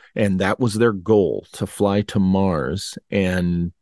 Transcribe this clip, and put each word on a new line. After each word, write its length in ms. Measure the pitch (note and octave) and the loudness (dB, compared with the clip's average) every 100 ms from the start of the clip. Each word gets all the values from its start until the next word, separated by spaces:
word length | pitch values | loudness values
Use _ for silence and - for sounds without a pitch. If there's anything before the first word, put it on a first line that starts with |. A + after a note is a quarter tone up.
| - - | -12 -4
and 240 | G#2 F#2 | -2 0
that 200 | F#2+ G#2+ | 0 0
was 140 | B2 | -2
their 200 | G#2+ A#2 | 2 2
goal, 520 | G2 F2 G#2+ F2 G1+ - | 2 2 4 4 0 -8
to 120 | - G2 | -8 -8
fly 360 | - G2+ G2+ | -2 0 0
to 160 | G2+ G#2 | 0 0
Mars. 800 | F#2+ F#2+ G2 E2 C2 F#2 - - - | 2 2 2 0 -2 -6 -8 -14 -6
And 640 | G2+ F#2 F#2 F2 F2 F2 - | -2 0 0 -2 -2 -4 -8